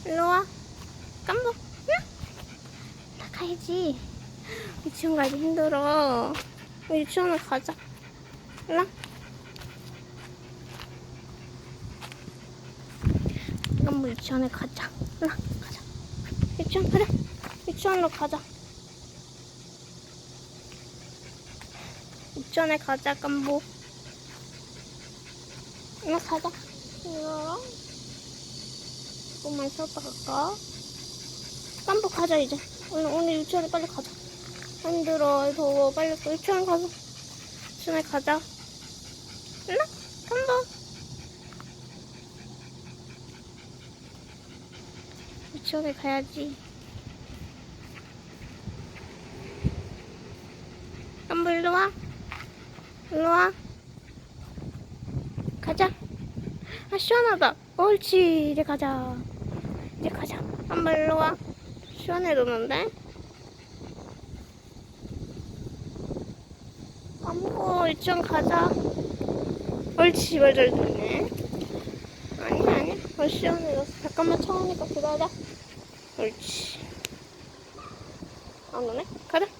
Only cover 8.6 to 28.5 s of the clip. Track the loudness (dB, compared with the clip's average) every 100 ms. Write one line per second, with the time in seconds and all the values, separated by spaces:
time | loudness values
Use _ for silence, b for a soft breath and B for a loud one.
8.6 | 2 2 2 -4 -12 -12 -14 -14 -14 -12
9.6 | -12 -12 -14 -14 -14 -14 -14 -14 -16 -16
10.6 | -14 -12 -12 -14 -14 -14 -14 -14 -14 -14
11.6 | -14 -12 -12 -12 -12 -12 -14 -14 -16 -16
12.6 | -16 -16 -16 0 4 4 2 B B B
13.6 | 2 4 6 6 2 -2 0 2 2 0
14.6 | -6 -4 -6 -4 -6 0 0 0 -2 -4
15.6 | -4 -10 -10 -10 -10 -8 -4 2 2 2
16.6 | 2 4 6 8 8 4 2 -6 -10 -6
17.6 | -6 2 4 6 4 2 -2 -2 -6 -16
18.6 | -16 -16 -16 -16 -16 -16 -16 -16 -16 -16
19.6 | -16 -16 -16 -16 -16 -18 -16 -16 -16 -16
20.6 | -14 -14 -14 -14 -16 -16 -16 -16 -14 -14
21.6 | -14 -14 -14 -14 -14 -16 -12 -10 0 2
22.6 | 4 2 2 0 0 0 0 0 2 0
23.6 | 0 -16 -16 -16 -16 -16 -16 -14 -14 -16
24.6 | -14 -16 -14 -16 -16 -16 -16 -16 -16 -16
25.6 | -14 -16 -16 -8 0 0 2 -2 -2 -6
26.6 | -14 -14 -14 -12 -8 -6 -4 -4 -4 -4
27.6 | -6 -12 -12 -12 -12 -12 -12 -12 -12